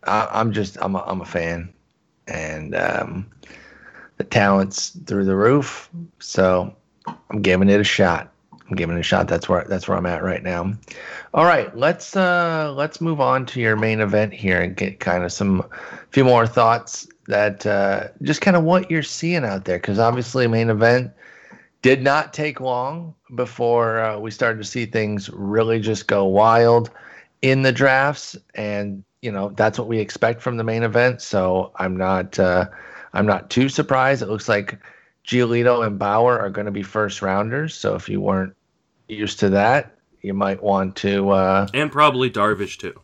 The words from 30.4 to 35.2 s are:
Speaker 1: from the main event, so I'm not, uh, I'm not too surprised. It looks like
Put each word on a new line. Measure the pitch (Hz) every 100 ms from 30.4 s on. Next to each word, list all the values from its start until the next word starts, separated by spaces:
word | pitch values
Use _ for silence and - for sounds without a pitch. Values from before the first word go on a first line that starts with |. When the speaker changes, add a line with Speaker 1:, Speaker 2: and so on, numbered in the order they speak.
Speaker 1:
from | - 120
the |
main | 113 113
event, | 117 117 123 123
so | - 104 92 92 92 -
I'm | 92 92
not, | 95 95 90 -
uh, | 92 90 90 - - - -
I'm | 101 104
not | 95 -
too | - 135
surprised. | 131 - 131 131 135
It | 104
looks | 107 -
like | 104 98 - - - _ _